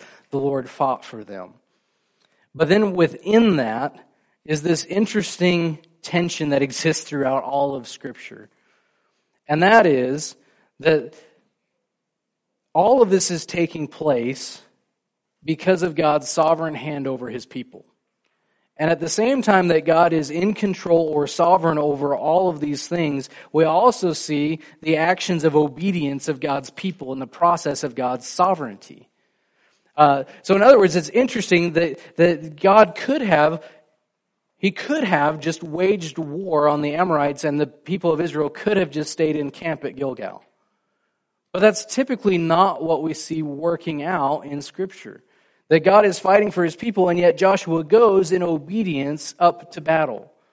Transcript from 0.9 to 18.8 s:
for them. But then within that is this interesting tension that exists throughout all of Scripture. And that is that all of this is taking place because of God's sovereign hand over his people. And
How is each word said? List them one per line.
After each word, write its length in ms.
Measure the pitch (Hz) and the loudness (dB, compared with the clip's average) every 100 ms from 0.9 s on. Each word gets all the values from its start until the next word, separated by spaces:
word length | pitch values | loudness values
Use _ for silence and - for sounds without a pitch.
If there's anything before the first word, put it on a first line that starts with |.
| 123 | -2
for 180 | - 113 | -8 -18
them. 300 | 104 98 92 104 _ _ _ _ _ _ _ _ _ | -16 -16 -18 _ _ _ _ _ _ _ _ _ _
But 140 | 127 151 | -4 0
then 260 | 202 208 | 2 2
within 600 | 180 170 - 185 214 233 160 | 0 -2 -2 0 4 4 2
that 520 | 117 113 143 - _ _ _ _ - | -2 -4 -6 -10 _ _ _ _ -6
is 160 | 151 | -4
this 240 | 156 165 - | 0 -2 -2
interesting 920 | 196 214 214 180 - 180 175 165 151 _ _ | -2 -2 -2 -4 -2 0 0 -2 -6 _ _
tension 480 | - 175 175 - 151 | -4 -2 -2 -4 -2
that 140 | 139 | 0
exists 420 | 135 123 165 156 | -2 -2 -2 -2
throughout 380 | - 147 131 135 | -6 -4 -2 -2
all 320 | 135 139 139 | -2 -2 -2
of 120 | 139 117 | -4 -12
Scripture. 600 | - 131 117 - 110 104 _ _ _ _ _ _ _ _ _ - | -16 -16 -16 -20 -20 -20 _ _ _ _ _ _ _ _ _ -4
And 160 | 151 | 0
that 220 | 185 226 | 6 6
is 500 | 185 135 127 143 - - _ _ _ _ | 6 2 0 -4 -8 -14 _ _ _ _
that 340 | 143 156 - - _ _ _ _ _ _ _ _ _ _ _ _ _ _ _ 160 | 0 0 -2 -18 _ _ _ _ _ _ _ _ _ _ _ _ _ _ _ 0
all 260 | 196 269 | 2 4
of 60 | 220 | 4
this 220 | 190 - | 2 0
is 160 | 170 - | -4 -6
taking 400 | 175 165 165 147 | -4 -4 -4 -10
place 720 | - 156 127 120 135 - - _ _ _ _ _ _ _ _ | -4 0 0 -2 -8 -12 -16 _ _ _ _ _ _ _ _
because 400 | 143 156 185 185 | -8 -4 0 0
of 100 | 180 | 0
God's 340 | 151 151 151 135 | 0 0 0 -2
sovereign 460 | - 160 165 160 | 0 2 2 -2
hand 320 | 147 139 147 135 | -8 -8 -8 -6
over 240 | 131 120 | -8 -10
his 160 | 120 - | -12 -12
people. 400 | 131 120 - _ _ _ _ _ _ _ _ _ | -14 -14 -18 _ _ _ _ _ _ _ _ _
And 140 | _ | _